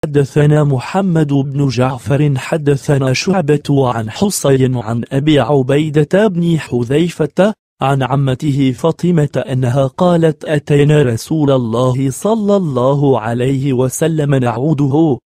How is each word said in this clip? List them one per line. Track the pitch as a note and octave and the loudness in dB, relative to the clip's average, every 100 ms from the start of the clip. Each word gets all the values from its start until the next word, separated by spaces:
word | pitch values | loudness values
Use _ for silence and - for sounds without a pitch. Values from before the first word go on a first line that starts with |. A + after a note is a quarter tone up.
| D#3+ | -2
حدثنا | C#3+ C#3 D3+ D3 D3+ | -2 0 2 2 2
محمد | D3 C3 - F#3+ G3 E3 D3 | 2 -2 -2 -2 0 0 0
بن | C#3 C#3 C#3 C#3+ | 0 -2 -2 -2
جعفر | A#2+ B2+ C3+ - C#3 D3 C3+ | 0 -2 -2 -4 0 0 -2
حدثنا | - E3+ C#3+ C#3 - C#3 C3+ | -4 -2 0 -2 0 0 0
شعبة | B2 - F#3+ D3 D3 - | -2 0 -2 0 0 0
عن | C#3 B2+ A#2 A2 | 0 0 -2 -6
حصين | - G3+ - C#3+ C3+ B2+ B2+ | -2 -2 0 0 2 2 -2
عن | A2 A#2 A2+ | -4 -6 -4
أبي | C3+ D3+ D3 | -2 2 2
عبيدة | A#2 D3 B2+ C#3 D#3+ D3 D3 F#3 A3 | 2 0 2 0 0 0 2 2 2
بن | E3+ E3+ E3 | 0 -2 -2
حذيفة | - A#2+ A#2+ C#3+ F3 - D3+ - G3 G#3 _ _ | -2 -4 -2 0 -2 -2 -4 0 0 0 _ _
عن | C3 C#3 | -2 0
عمته | B2 C3+ C3+ B2+ D#3 C#3 C3+ | 0 0 0 -2 -2 0 0
فاطمة | B2+ E3 D#3+ F3 E3+ C#3+ C3+ - | 0 -2 -2 0 0 0 -4 -4
أنها | C3 C3 C3 C3+ | -2 0 0 -2
قالت: | - F3+ F3 E3 D3+ - | 0 2 4 2 0 -4
أتينا | D3 - D3 C#3+ D3+ | -4 0 2 4 4
رسول | B2+ A2+ - D#3+ C#3+ | 2 -2 -4 -2 2
الله | C3+ A#2 A#2 B2+ B2+ C3+ | 0 0 0 0 0 -2
صلى | B2+ G3+ A3+ G3+ G3+ | -2 -2 0 0 0
الله | E3+ B2 B2+ C#3+ C#3+ A#2+ | 0 0 2 2 2 2
عليه | G#2+ A#2 B2 C#3 C#3+ | 0 -2 -2 0 0
وسلم | B2 B2+ - D#3+ D#3+ C#3+ C3+ | 0 -2 0 -2 0 0 0
نعوده | A#2+ A2+ D3 - D3 C#3+ E3 A#2+ _ | 0 -2 -2 0 0 2 2 0 _